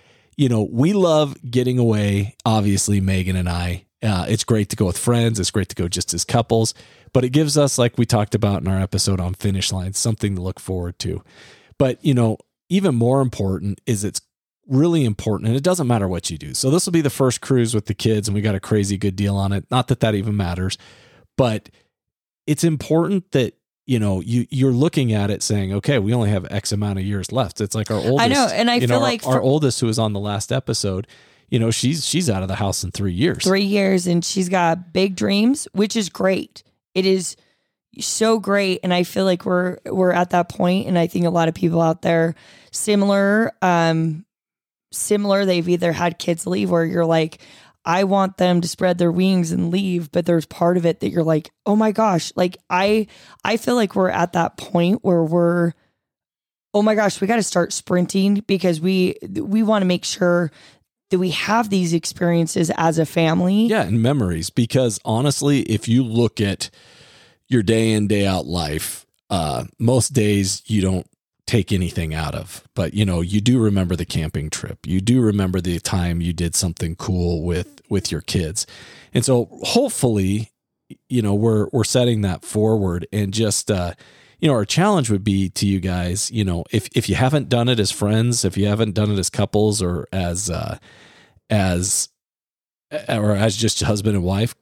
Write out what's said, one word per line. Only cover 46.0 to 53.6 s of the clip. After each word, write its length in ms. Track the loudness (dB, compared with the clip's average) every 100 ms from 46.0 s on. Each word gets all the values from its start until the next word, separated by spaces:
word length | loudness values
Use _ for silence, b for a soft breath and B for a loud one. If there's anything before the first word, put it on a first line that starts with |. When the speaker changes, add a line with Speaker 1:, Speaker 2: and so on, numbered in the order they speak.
| -2 -2
Speaker 2:
kids 280 | -4 -4 -2
leave 240 | -2 0
where 140 | 0
you're 220 | 0 0 2
like, 320 | 2 0 -6 B B B B
I 200 | -2 0
want 320 | 2 2 0 0
them 240 | 2 2
to 80 | 0
spread 300 | -2 0 2
their 120 | 2
wings 400 | 2 2 2 0
and 180 | -2 0
leave, 400 | -2 -2 -4 -2
but 140 | -4 2
there's 180 | 0 0
part 300 | -2 2 2
of 80 |
it 160 | 2 0
that 100 | -2
you're 140 | 0
like, 260 | 0 0 -2 _ 0
"Oh 100 | 2
my 160 | 2
gosh." 380 | 2 2 2 -2 -2
Like, 220 | -2 -4 -4
I, 380 | 0 2 0 -2 B B B
I 120 | -4
feel 180 | -2